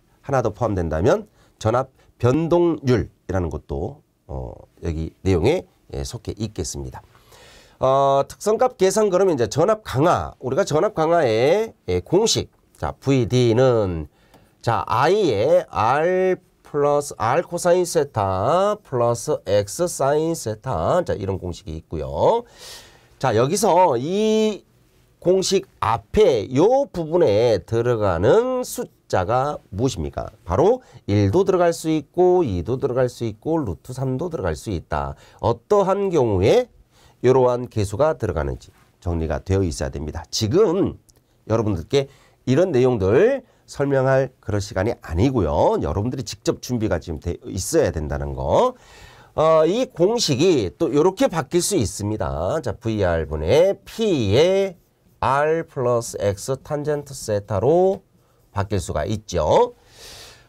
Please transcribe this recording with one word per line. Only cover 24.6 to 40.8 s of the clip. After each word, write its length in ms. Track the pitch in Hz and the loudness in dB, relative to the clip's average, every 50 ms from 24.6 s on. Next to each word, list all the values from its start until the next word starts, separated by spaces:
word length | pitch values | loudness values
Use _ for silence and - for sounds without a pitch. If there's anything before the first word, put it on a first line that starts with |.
| - _ _ _ _ _ _ _ _ _ _ _ | -10 _ _ _ _ _ _ _ _ _ _ _
공식 460 | - 165 185 190 175 - - 123 - - _ _ | 0 0 2 2 2 0 0 -2 -2 -4 _ _
앞에 760 | - 104 113 113 - _ - 202 214 - 135 107 98 120 127 | -2 -2 -2 -2 -4 _ 2 4 4 4 4 2 0 0 2
요 300 | 131 175 226 254 269 277 - | 4 4 4 4 2 0 -2
부분에 680 | - 180 160 151 165 180 165 123 98 104 120 - 110 90 | -4 -6 -4 -2 0 2 4 4 4 4 4 4 2 0
들어가는 1040 | - - 113 117 120 123 120 110 104 98 87 82 92 123 170 220 240 254 254 254 254 | 0 -2 -2 0 0 0 0 0 0 0 0 2 2 4 4 4 2 0 -2 -4 -4
숫자가 960 | - - - 233 - _ _ _ - - 101 90 92 120 127 135 147 - - _ _ | -6 -8 -10 -10 -12 _ _ _ -4 -2 -2 0 0 0 0 -2 -2 -6 -8 _ _
무엇입니까? 580 | - 92 123 135 - 85 76 69 - - 57 - - _ _ | -6 -2 -2 -2 -2 -4 -8 -8 -8 -10 -10 -10 -14 _ _
바로 380 | - 85 107 151 202 254 254 - - - - _ | -2 2 4 4 4 2 2 -2 -12 -20 -12 _
일도 380 | - 101 104 101 98 - 180 196 | -2 2 2 2 4 2 2 2
들어갈 260 | 180 190 175 175 170 | 2 2 2 2 2
수 180 | 165 - - 160 | 0 0 -2 -2
있고 540 | 156 156 139 - - 175 180 180 180 180 170 | -2 -2 -2 -2 0 2 4 4 4 4 2
이도 360 | 117 95 87 82 - 123 131 | 0 -2 -4 -4 -4 -4 -2
들어갈 280 | 135 131 117 131 131 | -2 -2 0 0 -2
수 160 | 123 - - 120 | -2 -2 -6 -8
있고 360 | 113 107 - - 143 165 165 | -8 -8 -6 -6 -4 -2 -2
루트 340 | 143 110 82 - - - 127 | -2 -4 -6 -8 -12 -14 -10
삼도 340 | 131 135 131 131 127 165 180 | -6 -4 -4 -4 -4 -6 -6
들어갈 280 | 170 - 95 85 78 | -6 -4 -4 -4 -4
수 140 | - - 117 | -4 -6 -6
있다. 440 | 95 78 - - 78 73 69 69 71 - - - - - | -6 -6 -6 -6 -6 -4 -4 -6 -8 -12 -18 -20 -10 -4
어떠한 720 | - 107 117 - _ - 208 208 190 185 196 202 202 196 | -2 -2 -2 -2 _ 2 2 2 4 2 0 0 -2 0
경우에 580 | 170 151 123 113 101 92 92 123 180 247 254 - _ - _ _ _ _ _ _ _ _ | 2 2 2 2 2 2 4 4 4 4 2 -2 _ -20 _ _ _ _ _ _ _ _
이러한 480 | - 123 123 131 127 127 123 123 123 120 | 2 4 4 6 4 4 2 -2 -4 -6
개수가 480 | - 110 101 95 - - 147 156 156 | -4 -4 -4 -2 -2 0 0 0 0
들어가는지 540 | 156 117 98 76 80 71 69 64 - - - - _ _ _ _ _ | -2 -4 -4 -2 -2 -4 -4 -6 -8 -10 -16 -20 _ _ _ _ _
정리가 460 | - 87 85 82 80 76 78 69 - | -6 -4 -2 -2 -2 -2 -4 -4 -2
되어 180 | - 95 98 98 | 0 0 0 0
있어야 240 | 85 73 - 73 | 0 -2 -4 -6
됩니다. 380 | 69 - 71 78 73 71 82 - - | -6 -6 -8 -8 -10 -10 -12 -12 -10
지금 720 | - - 110 101 123 185 220 175 165 - | -6 -4 -2 0 2 2 2 2 2 0